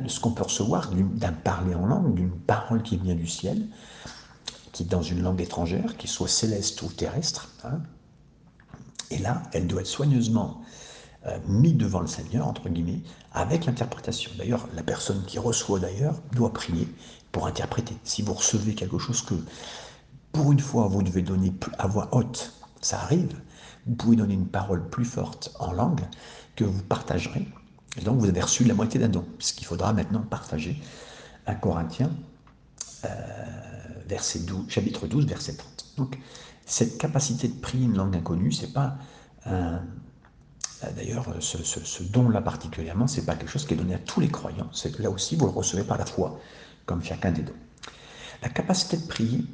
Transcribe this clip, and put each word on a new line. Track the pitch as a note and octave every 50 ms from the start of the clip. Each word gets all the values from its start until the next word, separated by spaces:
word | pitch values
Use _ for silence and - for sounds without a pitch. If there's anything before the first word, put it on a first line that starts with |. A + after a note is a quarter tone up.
| C3
ce | A#2+ - -
qu'on | - A#2
peut | - -
recevoir | - - - - G2+ A#2+ E3 F3+ - -
d'une, | F#2 F#2 F#2+ G2 -
d'un | - - F2+
parler | D#2+ D2+ - F#2+ F2+ F2 F2 F2+ F2
en | E2+ F2+
langue, | A2 D3 G3+ F3+ C3+ F#2+
d'une | F2+ F2+ F#2
parole | F2+ - - - G#2+ G#2 - - A#2 A2
qui | A2 - G2+
vient | F#2 F#2 F2+ F2
du | E2 E2
ciel, | E2 - - F2+ F#2+ - A3 G#3+ - - - - - - - - - - - - - - - - - - - - -
qui | - - F2
est |
dans | E2+ F#2 F2+
une | D#2+ F2 F2+ F2
langue | F2+ F#2 F#2 F2
étrangère, | E2+ - - F2 E2+ E2+ F#2 - - A#3 - -
qui | - -
soit | - - F#2 F2
céleste | - - A2+ A2 G#2+ G2 F#2+ - - -
ou | E2 -
terrestre, | - - - - G2 D3 E3 - - - - - - - -
hein. | B2 C#3+ E3 D3 - - - - - - - - - - - - - - - - - - - - - - - - -
Et | - F#2
là, | F#2+ A2 C3+ E3+ - -
elle | - E2 F2+
doit | E2+ F#2+ F#2+
être | F#2+
soigneusement, | - - - C#3+ D3 C3 A#2+ A2+ A2 A2+ G#2+ F#2+ - - - - - - - - - - - - - - - -
euh, | - F2+ - -
mise | F2+ G2 A2 D3+ E3+ D3
devant | A2+ G#2+ F#2+ F#2 F2
le | F2+
Seigneur, | - - - - - G#2 C3+ D3 -
entre | - - - G2
guillemets, | E2+ E2 E2 F2 G2+ F3 - - - - - -
avec | - - F2+ A2 D#3+ E3 -
l'interprétation. | C3+ A#2 - A2+ - - - - - A2+ - - - - -
D'ailleurs, | - A#2+ A#2 A#2 A#2 - -
la | D#2+
personne | - - - - - - G2+ G2 F#2+
qui | F#2+ - -
reçoit, | - A#2+ A2+ - - - G2+ F#2
d'ailleurs, | - G2 F#2+ G#2 C#3 D3+ E3+ - - -
doit | A#2+ B2 A2+ G2+ -
prier | - - - E2+ E2 - - - - - - - - - -
pour | - E2+ E2+
interpréter. | F#2 E2+ F2 - - - A#2 - - - -
Si | - - - -
vous | G#2 G#2
recevez | F#2 - - - - G#2 G#2+ G#2+ G2+
quelque | - F#2 F#2+ - F#2
chose | - - A#2+ G#2
que, | - - G2+ D#2+ D#2+ - - - - - - - - - - - - - - - - -
pour | - D3+ C#3+ C#3+
une | C#3+ B2+
fois, | - - - A#2+ G#2+ G2
vous | F#2 G2
devez | F#2 F#2 F2+ F#2+
donner | F2 F#2+ F#2+ F#2 F#2+ F#2
plus, | F#2 - - - - -
à | -
voix | F#2+ G#2+ G#2 - -
haute, | - A#2 A#2 B2+ - - - - - - - - - -
ça | - - - -
arrive, | F2+ G2+ D3 F3+ E3 - - - - - - - - - - - -
vous | A#2+ A#2
pouvez | - G#2 A#2 A#2
donner | A2 G2+ G2+
une | G2 F#2+ F2+ -
parole | - F#2+ F#2 G2+ F#2 E2 D#2+ -
plus | - A#2+ A#2+
forte | A#2+ - - G1+ G1+ - - - - - -
en | D#2+ E2+
langue | F2+ F#2 B2 F3 D#3 F#2+ F#2 - - - - - - - - - -
que | - G#2+
vous | G2 F#2 G2
partagerez. | F#2+ - - - - - - F2+ - - - - - - - - - - - - - - - -
Et |
donc, | F2 G#2 C3 B2+
vous | A2 G2
avez | F2 F2
reçu | F2 - - - A#2
la | A#2
moitié | - G2+ A2 - - B2+
d'un | - G2+
don, | F#2 F2 - - -
puisqu'il | - - - - - -
faudra | - F2 F#2 F#2 G#2
maintenant | A2 F#2+ - - G#2 A2
partager | G#2 - - - - - - D#2 D#2 E2+ D2 D2 - - - - - - - - - - - - -
un | - G2
Corinthiens, | - - G2 E2 E2+ E2 D#2+ - - B2 E3+ D3+ - - - - - - - - - - - - - - - - - -
euh, | F#2+ F#2+ - - - - - - - - - - - - - - - - - - F2
verset | F#2+ - - - - F2
douze, | F2 F2 F#2+ F#2 - -
chapitre | - G#2 G2+ - - - -
douze, | - - D3 C#3
verset | - - - - - D2+
trente. | - - - - - - - - C#3+
Donc, | C3 B2+ - - - - - - - - - - -
cette | - - - B2 A2+ -
capacité | - - D3+ D3 C#3 - - A#2+ - B2
de | A#2+ - -
prier | - - - B2+ B2+
une | A#2 G2+
langue | F#2+ F#2+ G2 F#2
inconnue, | E2 E2+ E2+ E2 F2 G2+ -
c'est | - - F2+ F2
pas | - C3+ C#3 - - - - - - - - - - - -
un, | - F#2 F2+ F2 E2 E2+ F2 F2 - - - - - - - - - - - - - - - - - - - - - -
d'ailleurs, | - - G2+ A#2 - - F#2 E2+ E2+
ce, | E2 - - F2
ce, | E2 - - -
ce | - - - -
don-là | F2+ F#2 G#2+ B2+ B2 A#2 G#2+ G2
particulièrement, | - - - - - E2 - - D#2+ E2 E2+ G#2 A#2+
c'est | - - - E2
pas | E2+ E2+
quelque | D#2+ - -
chose | - C#3+ -
qui | - D#2+
est |
donné | - F2+ F2+ F2+
à | -
tous | - - - F#3
les | - -
croyants. | - - - G2 - G2 - -
C'est | - - - D#2+ -
que | -
là | G#2 G2+
aussi, | G2+ F#2+ - - D#3+
vous | E3 B2+
le | F#2
recevez | F2 F#2 F#2+ - - F#2+ G2+
par | - F#2+ F#2
la | F2+
foi, | - - F#2+ F2 D#2+ - - - - - - - - - - -
comme | - F2+ F2 -
chacun | - - - - F#2
des | D#2+ D#2+
dons. | - - - - - - - - - - - - - - - - - - - -
La | - B2+
capacité | - - - - F#3 F#3 - - F3
de | E3 D#3+
prier | - - - A2+ A2 B2+ - - -